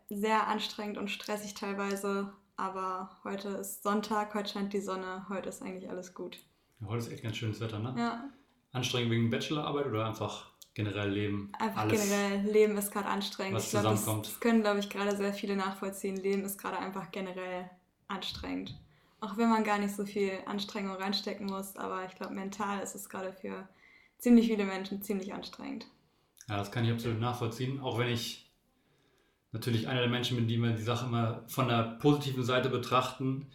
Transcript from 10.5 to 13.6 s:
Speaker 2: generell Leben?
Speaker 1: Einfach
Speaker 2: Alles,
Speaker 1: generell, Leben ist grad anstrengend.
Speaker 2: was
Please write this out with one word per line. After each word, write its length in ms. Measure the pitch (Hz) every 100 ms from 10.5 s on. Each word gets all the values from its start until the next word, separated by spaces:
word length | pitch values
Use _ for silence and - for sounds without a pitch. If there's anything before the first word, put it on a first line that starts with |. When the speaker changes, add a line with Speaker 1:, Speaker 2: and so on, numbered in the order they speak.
| _ -
Speaker 2:
generell 380 | - 104 101 101
Leben? 420 | 101 104 101 98 -
Speaker 1:
Einfach 240 | 220 202
Speaker 2:
Alles, 260 | - 220 202
Speaker 1:
generell, 340 | 202 202 202 208
Leben 260 | 214 214 208
ist 160 | 202
grad 140 | 208 196
anstrengend. 480 | 196 202 - 196
Speaker 2:
was 100 | 196